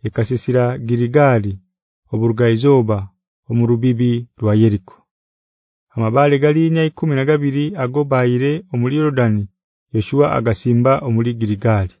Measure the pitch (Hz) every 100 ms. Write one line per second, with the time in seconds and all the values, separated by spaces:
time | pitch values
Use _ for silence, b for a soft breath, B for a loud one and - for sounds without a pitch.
0 | 117 - 110 123 - 123 123 127 117 120
1 | 120 139 143 120 101 98 _ _ _ _
2 | _ 110 117 110 120 113 139 135 110 104
3 | 98 _ _ _ _ 117 117 120 127 117
4 | 123 120 120 _ 107 107 113 101 92 -
5 | _ _ _ _ _ _ _ _ _ -
6 | 110 120 147 143 147 151 165 165 160 -
7 | 160 139 135 151 143 139 147 196 127 139
8 | 143 131 127 123 139 156 180 123 120 147
9 | 151 131 120 107 101 _ _ _ _ 110
10 | - 135 147 135 117 107 123 120 123 139
11 | 143 113 117 117 110 104 117 107 92 _